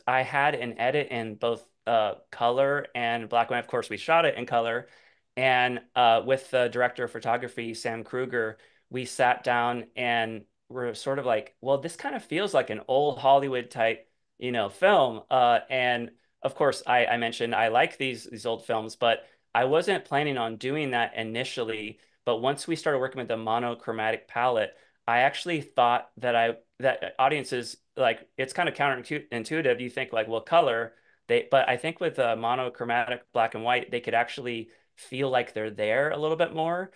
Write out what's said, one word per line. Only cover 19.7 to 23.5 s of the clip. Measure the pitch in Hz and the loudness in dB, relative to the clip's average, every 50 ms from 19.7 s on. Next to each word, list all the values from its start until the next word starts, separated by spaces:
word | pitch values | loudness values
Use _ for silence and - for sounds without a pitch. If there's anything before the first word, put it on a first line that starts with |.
| 147 165 175 202 190 170 - | 2 2 2 2 -2 -2 -2
planning | - 143 143 151 147 135 123 | -2 -2 0 0 0 -2 -2
on | 113 113 113 | -4 -4 -6
doing | 104 120 127 143 156 151 135 | -6 -6 -4 -4 -4 -2 -2
that | 123 120 117 - - | 0 0 0 0 -2
initially. | 113 110 110 113 120 127 - - 135 117 110 113 107 104 107 110 - _ _ _ _ _ | -6 -6 -6 -4 -6 -6 -6 -6 -6 -6 -6 -6 -6 -8 -10 -12 -16 _ _ _ _ _
But | 123 120 113 | -2 -2 0
once | 117 135 147 147 - | 0 -2 -2 -2 -4
we | - 165 | -6 -6
started | 156 - 156 143 131 | -2 0 0 0 0
working | 127 131 - 135 | 0 -2 -4 -6
with | 120 110 | -6 -4
the | 117 | -6
monochromatic | 113 113 110 | -4 -2 0